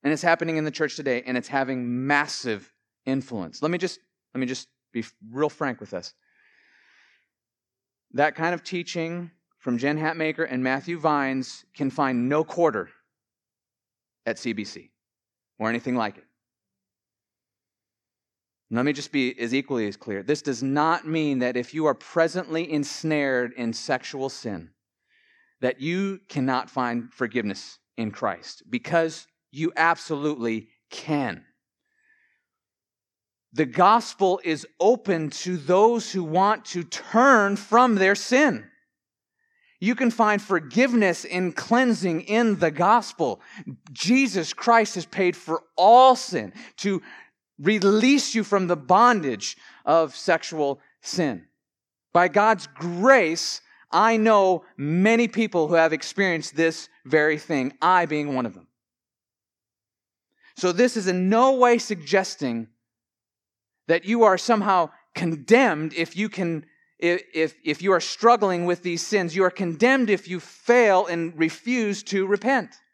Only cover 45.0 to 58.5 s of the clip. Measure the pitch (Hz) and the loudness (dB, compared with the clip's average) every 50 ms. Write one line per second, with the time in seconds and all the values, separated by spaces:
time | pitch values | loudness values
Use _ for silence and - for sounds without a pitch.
45 | 165 - - - 190 180 180 - - - 160 165 _ _ _ - 175 202 233 247 | -10 -10 -4 -2 0 0 0 -2 -6 -6 -6 -6 _ _ _ 2 6 8 8 10
46 | 254 262 254 247 - - 180 156 107 95 - - - - _ - - 208 196 165 | 10 8 6 4 0 -6 -6 -6 -6 -8 -14 -18 -20 -20 _ -6 -4 -2 -2 -2
47 | - - - - - _ _ _ _ _ _ _ 143 170 214 214 190 202 202 214 | -6 -10 -20 -20 -20 _ _ _ _ _ _ _ 0 0 0 4 4 4 4 4
48 | 220 254 277 285 - - - 226 208 - 202 196 185 175 180 160 139 123 175 196 | 4 4 4 4 2 0 -2 -4 -2 0 0 0 2 0 -2 -4 0 2 4 6
49 | 233 247 247 208 160 139 120 101 - - - _ - - - - _ - 156 165 | 6 6 4 2 0 -4 -6 -6 -8 -10 -12 _ -20 -20 -20 -10 _ 2 2 2
50 | 160 147 - - - - 175 160 - - 170 156 147 139 139 135 _ _ _ _ | 2 0 -4 -10 -2 0 0 0 0 -6 -6 -4 -2 -2 -4 -6 _ _ _ _
51 | _ - - 185 175 143 113 90 - _ _ _ _ _ _ _ _ _ _ _ | _ -10 -4 -2 -2 -2 -2 -4 -10 _ _ _ _ _ _ _ _ _ _ _
52 | _ _ _ 175 180 180 147 208 202 220 226 185 - - _ - 160 175 175 175 | _ _ _ 2 2 4 2 2 4 4 2 0 -2 -16 _ -10 -8 -8 -4 0
53 | 190 254 269 262 190 156 165 165 - - - - _ _ _ _ _ _ - 165 | 6 6 6 6 6 2 -2 -4 -6 -8 -10 -12 _ _ _ _ _ _ 2 2
54 | 208 226 226 220 214 226 220 208 196 190 185 170 - - _ - 139 147 160 175 | 4 4 4 4 4 4 4 6 6 4 2 0 -2 -12 _ -8 -4 -2 0 2
55 | 190 214 233 233 240 226 - - 226 208 - 180 160 151 170 165 160 160 156 151 | 4 4 4 4 2 0 0 -2 -2 0 0 -2 0 2 4 4 4 4 2 -2
56 | - - - - 196 190 175 160 151 - - 147 165 165 156 - - - _ _ | -6 -10 -4 -2 0 0 0 -2 -6 -8 -2 0 0 0 0 -2 -12 -18 _ _
57 | _ 131 135 156 151 156 156 151 151 - 165 143 127 131 - _ - 170 185 180 | _ 0 2 2 4 2 0 -2 -4 -4 -2 -2 -2 -2 -4 _ 2 4 4 4
58 | 175 165 156 151 147 143 139 127 123 113 | 4 2 -2 -4 -4 -4 -4 -4 -4 -6